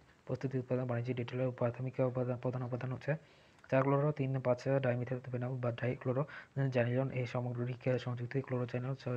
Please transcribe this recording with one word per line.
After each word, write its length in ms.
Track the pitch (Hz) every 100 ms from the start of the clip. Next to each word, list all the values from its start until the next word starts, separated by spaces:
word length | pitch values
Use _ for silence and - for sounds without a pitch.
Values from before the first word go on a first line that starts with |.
| - - -
প্রস্তুতি 340 | 127 131 131
উৎপাদন, 260 | 123 127 127
বাণিজ্যিক 300 | 120 120 123
ডেটলের 360 | 120 127 127
প্রাথমিক 480 | 123 120 120 131 -
উপাদান, 380 | 127 127 123 123
প্রধান 260 | 127 127
উপাদান 280 | 123 123 131
হচ্ছে 240 | 123 - 160 - - - - -
চার 120 | 131
ক্লোরো 280 | 135 139 147
তিন 280 | 147 135 135
পাঁচ 280 | 123 123 135 135
ডাইমিথাইল 500 | 127 120 123 127 127
ফেনল 240 | 123 123 131
বা 160 | 120
ডাইক্লোরো 540 | 117 123 123 131 127 151 - - 143 135
জ্যানিলন, 400 | 127 120 123 135
এই 160 | 127 123
সামগ্রিক 720 | 123 123 120 123 127 131 123
সংযুক্ত 380 | 123 120 120 135
ক্লোরোজ্যানিল 580 | 127 123 123 123 127 135 123